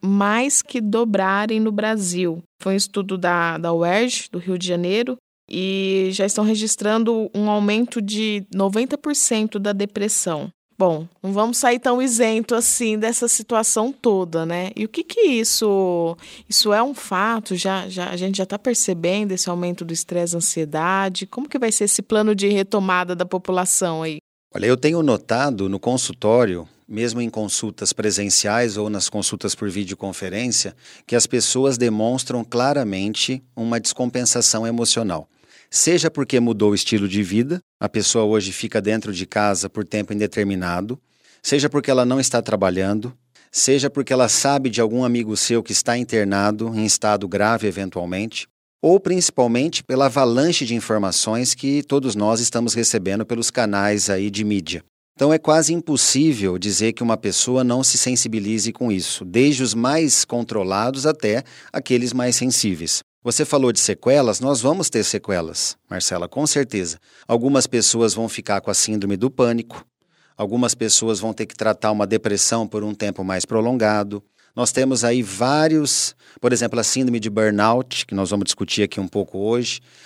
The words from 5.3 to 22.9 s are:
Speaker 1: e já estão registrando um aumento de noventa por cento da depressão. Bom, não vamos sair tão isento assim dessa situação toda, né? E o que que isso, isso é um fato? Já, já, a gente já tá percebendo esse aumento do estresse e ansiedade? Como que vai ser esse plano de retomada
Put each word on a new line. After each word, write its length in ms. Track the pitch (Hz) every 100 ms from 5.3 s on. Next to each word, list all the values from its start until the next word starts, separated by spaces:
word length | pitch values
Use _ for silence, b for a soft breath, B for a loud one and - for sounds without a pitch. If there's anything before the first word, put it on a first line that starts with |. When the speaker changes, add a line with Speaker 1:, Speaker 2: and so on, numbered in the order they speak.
| _ -
Speaker 1:
e 580 | - 190 190 190 190 190
já 120 | 190 196
estão 200 | 214 214
registrando 840 | 220 220 - 208 220 233 226 214 202
um 140 | 208
aumento 520 | 208 208 214 240 240
de 440 | 202 214 220 208 190
noventa 440 | 185 196 208 262 294
por 160 | 302
cento 460 | 285 - 220 220 208
da 140 | 202
depressão. 760 | 202 202 208 202 - - 156 151 - _ -
Bom, 280 | 190 160 170 _
não 120 | 190
vamos 240 | 196 226 233
sair 220 | 254 247
tão 220 | 254 247
isento 540 | 262 226 226 220 220 233
assim 420 | 233 - 226 214
dessa 300 | 220 233 240
situação 640 | - 220 226 220 226 233
toda, 540 | 277 240 196 175 160 165
né? 260 | 175 185 214
E 80 | 214
o 20 |
que 160 | -
que 160 | 330 -
isso, 960 | 392 240 220 - 220 196 185 175 165 170 B B B
isso 240 | - 214
é 100 | 208
um 120 | 254
fato? 600 | 262 - 185 214 226 214
Já, 360 | 180 190 190 185
já, 200 | 185 175
a 60 | 175
gente 220 | 190 196
já 80 | 190
tá 120 | 202
percebendo 760 | 254 233 - 170 170 196 208
esse 160 | 185 -
aumento 340 | 175 175 175
do 80 | 165
estresse 440 | 165 - 175 170 170
e 20 |
ansiedade? 880 | 165 - 156 156 170 190 196 185 196
Como 220 | - 294
que 100 | 285
vai 100 | 233
ser 140 | 214
esse 180 | 208 -
plano 320 | 202 220 214
de 140 | 208 202
retomada 680 | 202 196 214 190